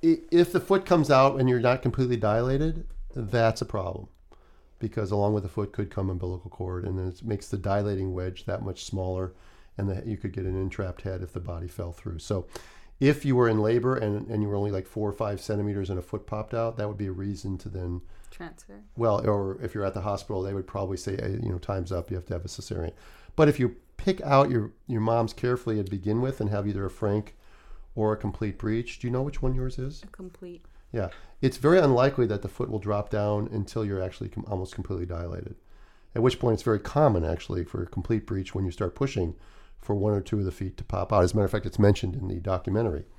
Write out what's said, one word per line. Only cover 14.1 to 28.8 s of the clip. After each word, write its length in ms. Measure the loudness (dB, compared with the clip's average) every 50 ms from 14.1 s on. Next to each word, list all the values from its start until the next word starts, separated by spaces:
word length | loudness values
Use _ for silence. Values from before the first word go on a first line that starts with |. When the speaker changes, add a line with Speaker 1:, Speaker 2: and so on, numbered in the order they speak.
| -2 -2 -4 -4
Speaker 1:
and 140 | -2 -2 -2
you 60 | 0
were 40 | 0
only, 140 | 0 0 0
like, 160 | -2 -4 -6
four 220 | -6 -6 -4 -2 -2
or 40 | -2
five 260 | -2 -4 -4 -4 -6
centimeters 480 | -4 -4 -2 -2 0 -2 -2 -2 -2 -2
and 100 | -4 -4
a 40 | -4
foot 240 | -6 -8 -8 -8
popped 260 | -6 -8 -8 -6 -4 -4
out, 240 | -2 -2 -2 -2
that 100 | -4 -6 -6
would 100 | -4 -4
be 80 | -6
a 60 | -6 -4
reason 440 | -6 -6 -6 -6 -6 -6 -8 -8 -6
to 100 | -8 -10
then 320 | -8 -6 -6 -4 -6 -6 -8 -12 -16 -16 -16 -16
Speaker 2:
Transfer. 520 | -14 -14 -14 -14 -16 -18 -20 -20 -20 -20 -20 -16 -4 0
Speaker 1:
Well, 280 | 2 4 4 4 4
or 300 | 2 2 2 0 -2 -4 -6 -8
if 100 | -6 -4
you're 100 | -2 -2
at 80 | -2 -2
the 80 | -2 -2
hospital, 400 | -2 -2 -4 -4 -4 -4 -4 -2
they 100 | -2 -4
would 140 | -4 -6
probably 320 | -6 -6 -6 -4 -4 -4 -6
say, 180 | -4 -4 -4
"Hey, 220 | -4 -2 -4 -4 -2 -2
you 60 | -2
know, 80 | -4 -4
time's 320 | -4 -4 -4 -4 -2 -2
up. 200 | -4 -6 -4 -4
You 60 | -6
have 100 | -8 -6
to 80 | -6 -6
have 100 | -6 -6
a 40 | -8
cesarean." 440 | -10 -12 -10 -8 -6 -4 -4 -6 -6 -10 -20 -20 -20 -20 -20 -8 4
But 140 | 6 6 6
if 100 | 6 4
you 180 | 0 0 0 -4 _ _ -16
pick 240 | -4 -2 0 0 0
out 300 | 2 4 6 6 6 6
your, 220 | 4 0 -2 -2 -8 _ -10 -4
your 120 | -2 0
moms 320 | 2 4 4 4 2 0 -2
carefully 500 | -4 0 0 0 0 0 -2 -2 -2 -2
to 80 | -2
begin 300 | -4 -4 -2 0 0 0
with 180 | 0 -2 -2 -2 -2
and 80 | -2
have 160 | 0 0 -2
either 180 | -2 -2 -2 -4
a 60 | -6
frank 440 | -4 -2 0 0 2 0 -2 -4 -14 -20 _ -20 -20 -20 -18 -16 -16 -16 -16 -12 -4
or 160 | 0 2 2 2
a 40 |
complete 420 | 0 -2 -6 -4 -2 -4 -4 -4 -4
breach. 420 | -2 -2 0 -2